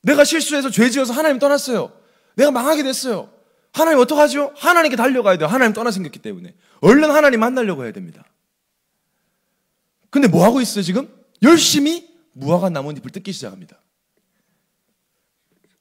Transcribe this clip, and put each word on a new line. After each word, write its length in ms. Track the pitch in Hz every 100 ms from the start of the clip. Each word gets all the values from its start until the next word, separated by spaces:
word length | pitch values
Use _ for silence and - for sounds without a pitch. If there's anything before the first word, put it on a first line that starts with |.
내가 220 | 185 285
실수해서 460 | 285 320 - 294 269
죄 200 | 196 240
지어서 240 | 262 254
하나님 260 | 247 311 262
떠났어요. 520 | 277 285 277 220 131 - _ _ _ -
내가 160 | 285
망하게 320 | 254 262 311
됐어요. 480 | 269 254 262 190 - _ _ _ _
하나님, 260 | - 320 294
어떡하죠?" 540 | 247 302 302 269 285 -
하나님께 380 | - 349 311 240
달려가야 420 | 247 254 202 180
돼요. 100 | 156
하나님 260 | 254 240
떠나 180 | 220 240
생겼기 280 | 190 175 -
때문에. 360 | 110 87 87 _ _ _
얼른 280 | 160 277 311
하나님 300 | 294 294 233
만나려고 440 | 226 254 220 151
해야 80 | 120
됩니다. 340 | 101 87 - _ _ _ _ _ _ _ _ _ _ _ _ _ _ _ _ _ _ _
근데 180 | 277 254
뭐 160 | 165
하고 180 | 190 262
있어요, 220 | 240 208
지금? 260 | 175 190 294 _ _ _
열심히 640 | 247 330 - 294 285 339 - _ _
무화과 360 | 135 139 175 190
나뭇잎을 420 | 151 143 147 151
뜯기 200 | 196 190
시작합니다. 500 | 185 113 95 - _ _ _ _ _ _ _ _ _ _ _ _ _ _ _ _ _ _ _ _ _